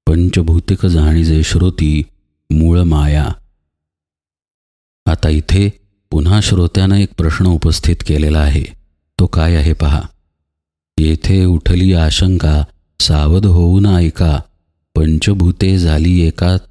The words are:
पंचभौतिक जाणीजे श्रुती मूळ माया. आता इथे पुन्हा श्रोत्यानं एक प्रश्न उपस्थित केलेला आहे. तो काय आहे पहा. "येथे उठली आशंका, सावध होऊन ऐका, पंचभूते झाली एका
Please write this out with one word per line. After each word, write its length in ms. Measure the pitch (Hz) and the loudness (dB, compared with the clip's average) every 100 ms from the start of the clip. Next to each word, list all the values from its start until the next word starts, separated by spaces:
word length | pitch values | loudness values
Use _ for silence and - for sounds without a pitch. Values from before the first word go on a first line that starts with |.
| - | -2
पंचभौतिक 760 | 80 90 90 82 82 - 95 95 | 0 0 0 0 0 0 -2 0
जाणीजे 580 | 82 76 80 80 78 | 0 2 2 2 0
श्रुती 600 | 80 87 90 - 78 76 73 _ _ _ - | 0 0 0 0 -2 -2 -4 _ _ _ -6
मूळ 280 | 78 82 85 | -2 2 2
माया. 500 | 85 78 73 73 69 - - _ _ _ _ _ _ _ _ _ _ _ _ _ _ _ - | 2 0 0 0 -2 -6 -14 _ _ _ _ _ _ _ _ _ _ _ _ _ _ _ -4
आता 240 | 82 80 | -2 0
इथे 400 | 78 - 98 101 - _ _ - | -2 0 0 0 -4 _ _ -8
पुन्हा 280 | 80 80 104 | -2 0 0
श्रोत्यानं 540 | 101 95 85 - 95 98 | 0 0 0 0 0 0
एक 140 | 98 - | -2 -2
प्रश्न 300 | 82 - 92 | -4 0 0
उपस्थित 480 | 82 82 78 - 85 - | 0 0 -2 -2 -4 -2
केलेला 340 | 76 76 78 | -2 0 0
आहे. 240 | 73 71 - - _ _ _ - | 0 0 -4 -12 _ _ _ -4
तो 80 | 90 | -2
काय 280 | - 80 85 | 0 0 0
आहे 180 | 76 | 0
पहा. 280 | 78 78 71 - _ _ _ _ _ _ _ _ - | 0 0 -2 -4 _ _ _ _ _ _ _ _ -4
"येथे 460 | 78 80 - 98 92 | -2 0 0 0 0
उठली 480 | 82 - 90 95 | 0 0 0 2
आशंका, 680 | 87 78 - 95 92 78 76 73 _ _ - | 2 0 0 0 0 0 0 -2 _ _ -6
सावध 460 | - 78 73 90 101 | -2 0 2 2 2
होऊन 400 | 87 87 95 101 | 2 2 2 2
ऐका, 540 | 90 85 - 82 71 - _ _ _ _ - | 2 0 0 -2 -2 -6 _ _ _ _ -2
पंचभूते 840 | 78 80 - 101 87 - 95 95 | 0 0 -2 0 0 0 0 0
झाली 440 | 85 76 82 90 | 0 0 0 2
एका 360 | 82 - 87 92 - | 0 0 -2 -2 -2